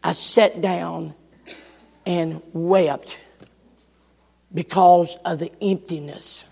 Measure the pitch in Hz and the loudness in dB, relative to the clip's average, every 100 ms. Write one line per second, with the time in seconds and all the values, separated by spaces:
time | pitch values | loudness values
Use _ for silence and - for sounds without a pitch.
0 | - 170 - - 214 - 185 175 170 165 | -4 -2 0 2 2 0 -4 -4 -6 -8
1 | 160 151 _ _ - - - _ _ _ | -12 -16 _ _ -20 -20 -20 _ _ _
2 | - 175 160 160 - 165 170 190 165 139 | -4 -4 -4 -6 -10 -6 2 2 2 -2
3 | - - - _ - _ _ _ _ _ | -10 -20 -20 _ -20 _ _ _ _ _
4 | _ _ _ _ _ 165 170 - 180 175 | _ _ _ _ _ -10 -4 4 8 8
5 | 170 - - 165 165 - 208 190 - 160 | 4 -4 -6 -6 -6 -4 -2 -2 -4 -12
6 | 143 - - - - | -12 -12 -12 -12 -18